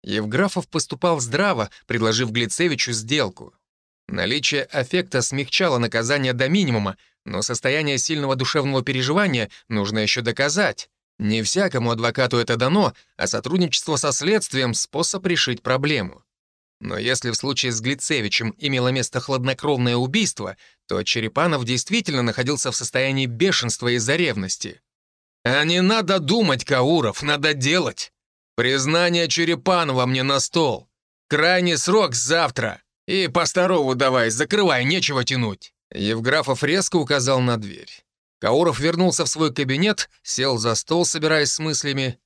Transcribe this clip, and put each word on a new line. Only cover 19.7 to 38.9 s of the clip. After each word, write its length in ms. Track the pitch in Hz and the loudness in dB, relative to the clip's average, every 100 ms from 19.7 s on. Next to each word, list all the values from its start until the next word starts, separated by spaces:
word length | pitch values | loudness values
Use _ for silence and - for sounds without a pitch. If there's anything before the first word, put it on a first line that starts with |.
| 135 123 120 | 0 2 0
убийство, 640 | 131 196 202 - 98 95 - _ - | 0 0 -2 -4 -10 -10 -20 _ -6
то 140 | 95 | -4
Черепанов 640 | 98 120 110 139 170 147 120 | -2 -4 -2 0 0 0 -2
действительно 560 | 127 - 233 185 139 | -4 0 -2 0 0
находился 500 | 120 110 123 143 135 | 0 0 -2 -2 -4
в 40 | - | -4
состоянии 500 | 120 135 135 135 131 | -4 -2 0 0 -2
бешенства 600 | 113 190 - 120 - 120 120 | 2 2 2 -2 -2 0 0
из-за 200 | 113 160 | 0 0
ревности. 680 | 165 104 95 - 101 - _ _ _ _ _ _ | 0 -2 -4 -6 -8 -12 _ _ _ _ _ _
"А 200 | 120 139 | 0 0
не 180 | 156 175 | 2 4
надо 380 | 185 226 185 190 | 4 2 2 0
думать, 460 | 143 226 196 131 - | 2 2 4 2 2
Кауров, 580 | 135 131 170 117 - | 2 4 4 2 -2
надо 300 | 143 143 151 | -2 0 0
делать! 580 | 143 131 180 131 - - _ _ _ _ - | 0 2 2 0 -6 -12 _ _ _ _ -2
Признание 720 | 120 135 135 165 175 170 165 | 0 2 2 2 2 2 0
Черепанова 760 | 165 170 160 190 180 160 131 123 | 0 0 0 2 2 2 0 2
мне 180 | 131 | 0
на 180 | 135 139 | 2 0
стол! 480 | - 170 147 104 - _ _ _ _ | 0 2 0 -2 -8 _ _ _ _
Крайний 480 | 147 165 180 180 151 | 2 4 4 2 0
срок 380 | - 214 180 120 | 2 2 2 0
завтра! 640 | 127 165 151 - 113 - _ _ - | 0 2 2 -2 -4 -6 _ _ -4
И 220 | 196 175 | -2 0
по 160 | 175 160 | 0 0
Старову 500 | 190 180 180 131 127 | 2 2 2 2 2
давай, 340 | 131 127 113 | 4 4 2
закрывай, 540 | 110 147 208 190 127 | 0 0 2 4 2
нечего 400 | 127 180 - 135 | 2 0 0 -2
тянуть!" 500 | 120 131 113 95 - _ _ | 0 0 -2 -4 -14 _ _
Евграфов 720 | - 101 113 117 151 139 127 | -4 -2 0 2 0 0 0
резко 340 | 143 185 185 175 | 0 0 0 0
указал 420 | 127 143 127 131 | 2 0 2 2
на 160 | 123 117 | 2 0
дверь. 480 | 101 - - - _ _ _ _ | -4 -14 -18 -20 _ _ _ _
Кауров 380 | - 131 170 117 | 2 4 4 2
вернулся 440 | 156 | 0